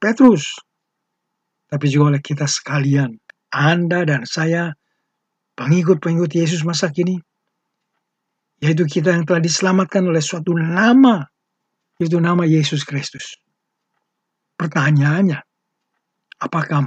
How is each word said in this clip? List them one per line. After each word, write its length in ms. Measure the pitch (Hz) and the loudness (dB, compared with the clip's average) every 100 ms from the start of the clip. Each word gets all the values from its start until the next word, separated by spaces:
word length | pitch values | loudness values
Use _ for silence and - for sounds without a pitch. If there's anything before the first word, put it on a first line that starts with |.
Petrus, 560 | 208 226 254 170 - - _ _ _ _ _ _ _ _ _ _ - | -2 6 6 6 -2 -14 _ _ _ _ _ _ _ _ _ _ -8
tapi 160 | 143 147 | -2 0
juga 240 | 143 147 139 | 2 2 2
oleh 60 | |
kita 240 | - 147 143 | -4 -6 -4
sekalian, 640 | - - 143 139 139 127 113 _ _ - | -6 -6 -2 0 0 -2 -6 _ _ -10
Anda 560 | 139 151 175 170 175 160 | -2 0 0 0 -2 -2
dan 160 | 135 | -4
saya, 480 | - - 160 170 170 151 _ _ _ _ _ _ _ | -4 -4 -2 -2 -4 -10 _ _ _ _ _ _ _
pengikut-pengikut 800 | - 127 175 170 160 170 165 170 | -10 0 0 2 0 0 -2 -2
Yesus 320 | 170 160 170 | -2 -2 -2
masa 240 | 160 160 180 | -4 -4 -4
kini, 320 | 147 175 180 _ _ _ _ _ _ _ _ _ _ _ _ _ - | -2 -4 -4 _ _ _ _ _ _ _ _ _ _ _ _ _ -6
yaitu 240 | 151 160 156 | -2 0 0
kita 240 | 180 165 | 0 0
yang 160 | 170 160 | 0 0
telah 160 | 170 | 0
diselamatkan 560 | 165 - 190 190 185 196 180 | 0 -2 0 0 0 0 0
oleh 160 | 160 | 0
suatu 320 | 151 170 175 170 | -2 -6 -4 -2
nama, 640 | 160 180 220 254 262 196 143 _ _ _ _ _ _ - | -2 0 4 6 6 4 -4 _ _ _ _ _ _ -6
yaitu 160 | 165 170 | -2 0
nama 280 | 170 175 160 | 0 0 2
Yesus 400 | 160 143 147 - | 2 2 -4 -6
Kristus. 480 | 139 139 139 - - _ _ _ _ _ _ _ _ _ _ _ - | -8 -8 -14 -18 -20 _ _ _ _ _ _ _ _ _ _ _ -8
Pertanyaannya, 800 | 165 160 143 147 143 165 196 143 - _ _ _ _ _ _ _ _ - | -4 0 2 4 2 2 0 -2 -10 _ _ _ _ _ _ _ _ -10
apakah 400 | - 160 151 151 | -6 -4 -2 -2